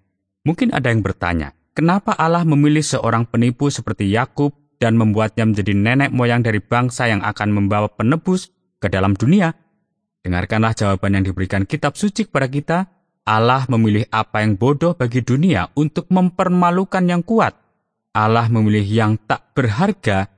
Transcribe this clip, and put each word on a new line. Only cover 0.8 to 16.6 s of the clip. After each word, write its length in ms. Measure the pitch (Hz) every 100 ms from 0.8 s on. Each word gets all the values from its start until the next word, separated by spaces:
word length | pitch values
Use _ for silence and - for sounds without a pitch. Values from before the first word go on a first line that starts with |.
| 123
yang 80 | 113
bertanya, 560 | 98 - 87 85 71 - _
"Kenapa 400 | - 165 196 220
Allah 320 | 208 160 170 165
memilih 400 | 143 147 151 147
seorang 400 | 135 113 113 117
penipu 480 | 117 120 120 143
seperti 400 | 131 113 113 101
Yakub 400 | 107 127 - 147 - _ _
dan 240 | 117 113
membuatnya 480 | 110 104 110 - 110
menjadi 240 | 104 101
nenek 400 | 101 104 131 139
moyang 320 | 123 120 120 117
dari 160 | 107
bangsa 480 | - 120 127 - 120
yang 160 | 101 104
akan 240 | - 104
membawa 400 | 101 101 104 104
penebus 640 | - 110 160 185 185 - _ _ _
ke 160 | 101
dalam 240 | 95 98 98
dunia?" 400 | 113 202 165 - _ _ _ _ _ _
Dengarkanlah 560 | 90 87 92 110 110 110
jawaban 400 | 104 95 101 98
yang 80 | 95
diberikan 400 | 90 95 98 98
kitab 320 | 151 175 -
suci 320 | 208 208 208
kepada 180 | 139 131
kita. 300 | 143 147 170 190 _ _ _
Allah 400 | - 110 117 131 123
memilih 320 | 117 110 104 110
apa 320 | 113 - 110
yang 160 | 107 95
bodoh 400 | 120 147 170 170
bagi 240 | 123 123
dunia 480 | 117 131 185 110 85 -
untuk 320 | 151 - -
mempermalukan 960 | 185 180 - 185 180